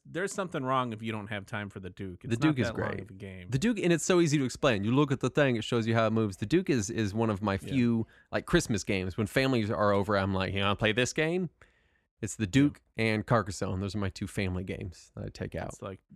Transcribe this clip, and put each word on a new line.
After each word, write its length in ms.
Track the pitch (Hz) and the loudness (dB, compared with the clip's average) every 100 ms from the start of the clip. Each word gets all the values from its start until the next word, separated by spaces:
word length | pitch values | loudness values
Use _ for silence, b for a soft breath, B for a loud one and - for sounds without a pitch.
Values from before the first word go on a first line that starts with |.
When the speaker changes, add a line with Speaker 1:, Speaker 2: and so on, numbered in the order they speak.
| - | -10
Speaker 1:
there's 260 | 147 196 | -6 -4
something 320 | 208 175 160 | -4 -6 -4
wrong 300 | 127 131 123 | 0 0 0
if 80 | 107 | -4
you 100 | 113 | -6
don't 140 | 110 101 | -6 -6
have 200 | 104 98 | -8 -6
time 200 | 107 101 | -8 -8
for 120 | 101 | -10
the 100 | 92 | -12
Duke. 300 | - 95 90 | -10 -10 -10
It's 60 | - | -4
Speaker 2:
The 60 | 113 | 2
Duke 200 | 156 131 | 2 2
Speaker 1:
not 20 | |
Speaker 2:
is 60 | 120 | -2
Speaker 1:
that 100 | 107 | -2
long 100 | - | -4
Speaker 2:
great. 100 | 98 | -6
Speaker 1:
of 80 | 95 | -10
a 40 | |
game. 340 | 95 98 95 90 | -14 -14 -12 -6
Speaker 2:
The 80 | 131 | 0
Duke, 220 | 220 208 | 0 2
and 120 | 175 | 2
it's 120 | 170 - | 2 4
so 160 | 180 | 4
easy 160 | 165 147 | 4 2
to 80 | 127 | 0
explain. 380 | - 143 104 | 2 2 2
You 80 | 104 | 2
look 200 | 131 143 | 4 2
at 80 | 135 | 2
the 120 | 127 | 0
thing, 240 | - 139 117 | 4 4 2
it 80 | |
shows 240 | - 120 110 | 0 0 2
you 80 | 113 | 2
how 100 | 110 | 4
it 60 | |
moves. 240 | 113 107 92 | 2 0 -2
The 80 | 107 | 0
Duke 240 | 175 185 | 2 2
is, 220 | 131 95 | 0 0
is 200 | - 104 | -2 -2
one 200 | 110 113 | 0 0
of 100 | 98 | 0
my 120 | 104 | 0
Speaker 1:
Yeah. 40 | 98 - | -2 -2
Speaker 2:
few, 360 | 131 120 117 107 b b | 2 2 2 -2 b b
like, 140 | 107 - | -6 2
Christmas 380 | 175 - 104 | 2 2 -2
games. 340 | - 98 92 101 | 0 -2 -2 -2
When 80 | 104 | 0
families 460 | 135 131 127 104 | 0 2 2 0
are 200 | 107 104 | 2 2
over, 220 | 101 98 101 | 4 2 2
I'm 200 | 95 95 | 2 0
like, 180 | 95 | 0
"You 60 | 98 | 0
know, 160 | 98 98 | 0 2
play 160 | 107 | 2
this 200 | 107 123 | 2 0
game?" 380 | - 156 180 170 - b b b b b _ | 0 -2 0 -4 -8 b b b b b _
It's 140 | 107 - | -10 -4
the 80 | |
Speaker 1:
Yeah. 80 | 101 | 2
Speaker 2:
Duke 300 | 131 143 - _ - | 4 4 2 _ -2
and 280 | 113 110 - | 0 0 2
Carcassonne. 540 | 120 101 - 98 95 | 2 2 -4 -4 -2
Those 160 | 98 107 | -4 -4
are 40 | |
my 100 | 95 | -4
two 180 | - 101 | -6 -6
family 360 | - 95 90 | -4 -2 -2
games 480 | 95 - 92 - - - | -6 -8 -10 -12 -18 -12
that 100 | 101 | -12
I 40 | |
take 260 | - 101 85 | -10 -10 -8
out. 140 | 92 | -10
Speaker 1:
It's 120 | - | -10
like, 200 | 104 95 _ | -12 -14 _